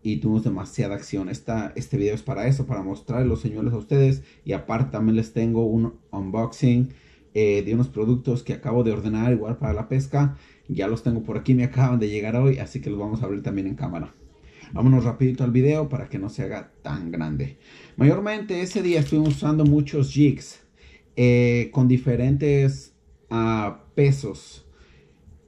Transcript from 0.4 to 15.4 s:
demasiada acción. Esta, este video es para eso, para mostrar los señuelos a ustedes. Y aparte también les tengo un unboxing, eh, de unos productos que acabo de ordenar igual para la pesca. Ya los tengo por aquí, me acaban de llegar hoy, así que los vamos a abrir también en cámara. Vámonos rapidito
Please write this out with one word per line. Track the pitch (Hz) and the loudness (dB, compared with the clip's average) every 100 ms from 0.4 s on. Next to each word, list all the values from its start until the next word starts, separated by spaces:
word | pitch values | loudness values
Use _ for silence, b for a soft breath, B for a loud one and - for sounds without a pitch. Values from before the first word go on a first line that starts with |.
demasiada | 110 95 90 - 101 98 | 0 -4 -8 -6 -4 -4
acción. | - 101 92 | -8 -8 -6
Esta, | - - 113 107 - | -8 -6 -6 -6 -10
este | - - | -6 -2
video | 101 | -2
es | 107 | -4
para | - 101 120 | -6 -4 0
eso, | 135 113 | 0 -2
para | 101 | -6
mostrar | 95 98 - 113 127 | -6 -10 -6 -2 0
los | 113 | 0
señuelos | 110 107 120 | -4 -4 -2
a | 117 | -4
ustedes. | - 143 135 135 B B | 0 2 4 2 B B
Y | - | -6
aparte | 98 - 113 123 | -6 -4 -2 -2
también | 107 110 110 | 0 2 2
les | 110 | 0
tengo | - 113 113 113 | -2 0 2 2
un | 113 113 - _ | 0 -2 -4 _
unboxing, | 98 95 104 113 - 131 120 127 B B B B | -10 -6 -4 -4 0 2 4 2 B B B B
eh, | 107 107 101 | 2 4 2
de | 95 | 2
unos | 113 123 | 0 0
productos | 107 107 123 131 120 | 0 0 0 0 -2
que | - | -4
acabo | - - 120 | -6 -2 0
de | 113 | 0
ordenar | 104 104 110 117 | 0 -2 0 2
igual | 117 104 120 | 0 -2 -4
para | 120 | -2
la | - - | -4 -2
pesca. | 135 135 143 143 139 B B - | -2 -2 0 0 -2 B B -10
Ya | - 98 | -6 -4
los | 113 | -2
tengo | 120 117 | -2 -4
por | 107 110 | -4 -6
aquí, | 120 | 2
me | 127 | 2
acaban | 123 - 131 120 | 2 2 2 2
de | 107 | 0
llegar | 104 104 120 | -2 -2 2
hoy, | 135 131 | 2 2
así | 95 - | -4 -8
que | 101 | -8
los | 104 | -6
vamos | 104 107 | -6 -4
a | 95 | -4
abrir | 101 | -6
también | 101 98 98 | -6 -4 -6
en | - | -6
cámara. | 87 87 76 - - _ B B B | -6 -8 -10 -14 -20 _ B B B
Vámonos | - 127 131 | 2 4 6
rapidito | 120 120 131 123 | 4 0 0 2